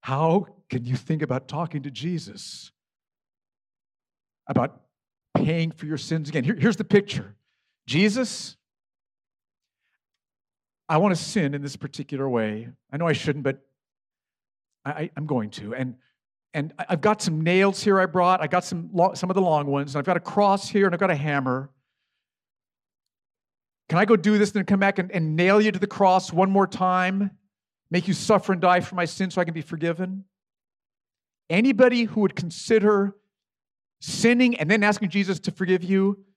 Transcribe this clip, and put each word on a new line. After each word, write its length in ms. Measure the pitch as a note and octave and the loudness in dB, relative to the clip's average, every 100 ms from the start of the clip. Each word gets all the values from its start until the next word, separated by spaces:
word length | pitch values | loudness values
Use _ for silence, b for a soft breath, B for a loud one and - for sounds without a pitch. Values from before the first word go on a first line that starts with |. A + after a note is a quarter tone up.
How 460 | - C3+ D#3+ F3 E3+ _ _ | -4 -2 2 2 0 _ _
can 160 | B2 | -8
you 120 | A#2+ B2+ | -4 -6
think 260 | - D#3+ | -2 -4
about 260 | D3+ B2+ C3 | -2 -4 -6
talking 360 | C#3+ E3 D3+ | -8 -6 -8
to 60 | C#3 | -10
Jesus 800 | A2+ D3+ F3 - - - - - _ _ _ _ _ _ _ _ _ _ _ _ _ _ _ _ _ - | -8 -6 -6 -8 -16 -18 -18 -20 _ _ _ _ _ _ _ _ _ _ _ _ _ _ _ _ _ -2
about 340 | C#3 A#2+ - _ _ _ _ _ | 0 0 -6 _ _ _ _ _
paying 360 | - - E3 E3 | -2 0 0 -2
for 160 | D#3+ D3+ | -6 -8
your 100 | D3+ | -8
sins 320 | - E3 D3 | -4 -6 -4
again? 160 | D3+ | -4
Here, 120 | B2+ A#3 | -2 0
here's 200 | - G#3+ | 0 0
the 80 | |
picture. 520 | G#3+ G3+ G3+ - - - _ _ _ _ - | 2 2 2 -8 -10 -18 _ _ _ _ -4
"Jesus, 720 | C3+ G#3 G#3+ B3+ - - - _ _ _ _ _ _ _ _ _ _ _ _ _ _ _ _ _ _ _ _ _ _ _ | 2 2 2 -4 -6 -14 -18 _ _ _ _ _ _ _ _ _ _ _ _ _ _ _ _ _ _ _ _ _ _ _
I 100 | D#3+ | 2
want 180 | G3+ E3+ | 2 0
to 60 | |
sin 320 | - A3 D3 | -2 -2 -2
in 80 | C#3+ | -4
this 140 | C#3+ - | -8 -10
particular 520 | C#3+ - C#3+ C#3 C3+ | -14 -12 -10 -6 -2
way. 400 | A#2+ A2 G#2+ A#2 - _ | 0 -2 -4 -10 -18 _
I 40 | D3 | -4
know 100 | E3+ | -2
I 80 | |
shouldn't, 300 | D3 - C3 | -2 -2 -4
but 200 | C3 C3+ _ _ _ _ _ _ _ _ _ _ _ _ | -4 -6 _ _ _ _ _ _ _ _ _ _ _ _
I, 60 | - | -12
I, 200 | - D#3+ - | -8 -8 -8
I'm 100 | D3+ | -4
going 240 | C3+ G#2+ | -2 -4
to. 240 | - G#2 | -10 -12
And, 220 | B2 C3 A#2+ _ _ _ _ _ | -6 -6 -8 _ _ _ _ _
and 220 | D#3+ D3+ - | -8 -8 -8
I, 60 | - | -4
I've 100 | F3 | 0
got 220 | G#3 G#3+ | 0 0
some 180 | - D#3 | -2 -2
nails 420 | D#3+ F3+ G3 G3 | 2 4 4 2
here 160 | G#3+ G3 | 2 2
I 60 | |
brought. 380 | F#3 E3+ F3 F#3 | 2 2 2 2
I 40 | D#3 | 2
got 180 | F3+ | -2
some 260 | - F3+ E3+ | -2 -8 -6
lo-, 220 | F#3 F#3 | 2 2
some 160 | - F3+ | 2 0
of 40 | |
the 60 | F#3+ | 0
long 260 | F#3 D#3 C#3+ | 2 2 2
ones. 280 | C#3 C#3+ | -2 -2
And 60 | C#3+ | -4
I've 40 | |
got 140 | C#3 F3+ | 0 -2
a 20 | |
cross 480 | - - G3+ G3 - | 0 2 4 2 0
here, 160 | G#3+ | 2
and 100 | G3 | 2
I've 60 | E3+ | 2
got 100 | G3 | 0
a 60 | D#3 | 0
hammer. 540 | D3+ C#3+ C3 B2+ C#3 _ _ _ _ _ _ _ _ _ _ _ _ _ _ _ _ _ _ _ _ _ _ | 0 -2 0 -4 -6 _ _ _ _ _ _ _ _ _ _ _ _ _ _ _ _ _ _ _ _ _ _
Can 80 | E3 | 0
I 80 | |
go 120 | G#3 A3+ | 4 4
do 200 | F3 G#3+ | 4 2
this 140 | G3+ | 2
and 60 | G#3 | 0
then 100 | F#3 | 0
come 140 | G3 | 2
back 180 | G3 G3 | 2 0
and, 120 | F#3 | -4
and 240 | G3 D#3 | -2 -2
nail 280 | D#3 F3 G#3 | 2 4 4
you 100 | G#3+ | 4
to 60 | F#3 | 0
the 80 | G3 | -6
cross 440 | - G3 F#3 F#3 | 2 4 4 0
one 200 | E3 F#3+ | 0 2
more 160 | G3 F#3+ | 4 0
time? 640 | - F#3 F#3 F#3 G3 G3 - _ _ _ _ _ | 0 0 0 0 -2 -4 -8 _ _ _ _ _
Make 160 | F3 F3 | -4 -2
you 60 | |
suffer 380 | F3 - G#3 - | -4 2 2 2
and 80 | F#3 | 0
die 200 | F3+ F3+ | 2 2
for 140 | - | 0
my 100 | F#3 E3+ | -4 -6
sins 280 | - F#3+ | -4 -6
so 60 | F#3 | -2
I 40 | |
can 100 | E3+ | -4
be 80 | E3 | -4
forgiven?" 600 | C#3 D#3+ E3 E3+ F#3 F#3+ F#3+ _ _ _ _ _ _ _ _ _ _ _ _ | -10 -6 -4 -4 -6 -8 -14 _ _ _ _ _ _ _ _ _ _ _ _
Anybody 560 | E3+ B3 A3 B3+ A#3+ | 2 2 6 4 4
who 160 | A3+ - | -2 0
would 160 | G3 - | 0 0
consider 800 | F3 - - A3+ G3+ G#3 G3+ G3+ _ _ _ _ _ _ _ _ | -10 -10 0 2 4 2 0 -4 _ _ _ _ _ _ _ _
sinning 560 | - - A#3 A#3+ B3 A#3+ | -12 0 2 4 4 2
and 140 | D3+ | 0
then 120 | G#3+ | 2
asking 260 | G#3 G#3 G3 | 2 2 0
Jesus 320 | G3+ F#3+ F#3 | -2 -2 -2
to 100 | - | -6
forgive 320 | - F#3 F#3 | -6 0 0
you 420 | F3 F#3+ G3 G3+ _ | 2 2 2 -2 _